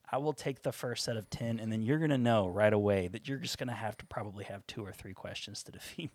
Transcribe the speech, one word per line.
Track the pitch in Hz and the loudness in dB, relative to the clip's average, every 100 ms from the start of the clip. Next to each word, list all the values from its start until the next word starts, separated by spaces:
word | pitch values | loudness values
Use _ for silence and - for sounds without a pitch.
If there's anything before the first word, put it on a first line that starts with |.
| - | -4
I | 131 | -2
will | 151 | -2
take | 143 143 131 | -2 -4 -2
the | 135 | -4
first | - 123 117 - | -4 -6 -4 -2
set | 113 | -4
of | 98 | -4
ten, | - 117 113 | -4 -2 -2
and | 110 | -2
then | 110 | 0
you're | 110 156 | 2 4
gonna | 156 135 | 4 4
know | 120 113 92 | 6 6 4
right | 95 107 | 6 6
away | 104 101 98 90 | 8 6 4 2
that | 107 135 | -4 -6
you're | 139 | -6
just | 180 - | -6 -4
gonna | 127 110 | -4 -4
have | 110 - | -6 -8
to | - | -10
probably | - 104 98 98 | -8 -8 -8 -10
have | 101 - | -10 -10
two | 117 | -10
or | 98 | -10
three | - 98 | -10 -14
questions | 92 - - - 104 - | -12 -10 -10 -10 -12 -12
to | |
<laughs> | - | -14
defeat | - - 156 | -14 -10 -10